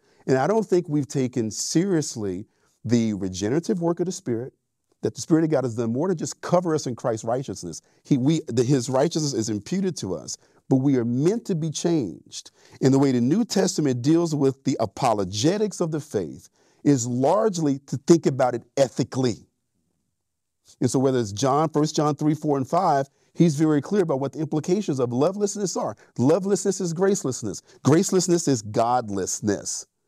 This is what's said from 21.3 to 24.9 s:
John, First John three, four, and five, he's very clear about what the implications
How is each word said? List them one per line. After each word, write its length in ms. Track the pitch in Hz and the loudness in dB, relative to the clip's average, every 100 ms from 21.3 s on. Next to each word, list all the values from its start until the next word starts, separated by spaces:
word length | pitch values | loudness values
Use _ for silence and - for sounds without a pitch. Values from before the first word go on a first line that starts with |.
John, 360 | 101 135 143 156 | -2 0 2 2
First 260 | 147 151 - | 0 0 0
John 180 | 151 | -2
three, 200 | 143 151 | 0 0
four, 220 | 156 151 139 | 0 0 -2
and 100 | 127 | 0
five, 420 | 170 185 139 135 _ _ | 0 2 2 0 _ _
he's 220 | - 170 143 | 2 2 4
very 260 | 156 151 | 2 2
clear 200 | - 208 | 2 0
about 180 | 165 135 | 0 0
what 120 | 135 | -2
the 60 | 143 | -6
implications 600 | 151 156 147 196 190 | -4 -4 0 -2 0